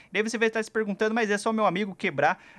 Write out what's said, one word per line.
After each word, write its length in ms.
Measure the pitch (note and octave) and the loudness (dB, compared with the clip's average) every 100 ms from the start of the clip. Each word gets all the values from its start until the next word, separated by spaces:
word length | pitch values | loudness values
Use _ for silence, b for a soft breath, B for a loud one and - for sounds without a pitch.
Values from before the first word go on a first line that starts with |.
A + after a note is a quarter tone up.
| B | B
Daí 100 | F#3+ | -2
você 160 | A3 A3+ | -2 0
vai 120 | A3+ | 0
estar 120 | A3+ | 0
se 80 | A3 | -4
perguntando, 460 | A3 G#3 G3 A3 A3+ | -4 -4 0 0 0
mas 160 | G#3 | 0
é 60 | G#3 | 0
só 160 | A3+ | 0
meu 120 | A3 G#3 | 0 0
amigo 300 | F3+ G#3 F3+ | 0 -4 -4
quebrar. 480 | F#3+ C#3 D3 F#3 B | -4 2 2 0 B